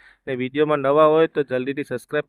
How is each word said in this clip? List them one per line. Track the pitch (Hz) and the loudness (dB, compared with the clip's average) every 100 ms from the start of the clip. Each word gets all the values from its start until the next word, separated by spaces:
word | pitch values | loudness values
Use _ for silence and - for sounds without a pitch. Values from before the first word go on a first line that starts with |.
| - _ - | -20 _ -10
ને | 131 | -6
વિડીયોમાં | 127 139 151 147 135 | -6 -2 0 0 2
નવા | 147 156 | 4 4
હોય | 156 160 156 | 4 2 0
તો | 139 | -4
જલ્દીથી | 127 127 139 139 | -4 -4 -8 -8
સબસ્ક્રાઇબ | 127 - 147 | -10 -6 -6